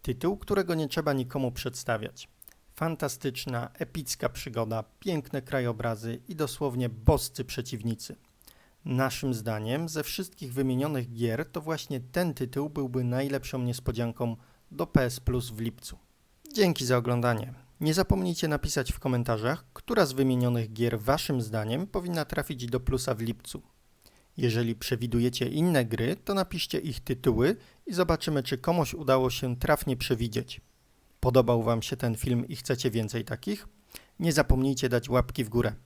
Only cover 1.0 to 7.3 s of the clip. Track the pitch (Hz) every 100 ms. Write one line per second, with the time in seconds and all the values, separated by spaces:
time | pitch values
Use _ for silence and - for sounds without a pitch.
1 | 151 139 127 143 127 127 127 123 - 110
2 | 110 - - _ - _ _ - 160 160
3 | 143 - 139 127 - 120 - - 165 165
4 | 135 - 127 - - 117 110 113 107 _
5 | 196 160 135 143 131 135 123 110 117 110
6 | 113 120 - 160 147 - 143 123 120 113
7 | - 143 -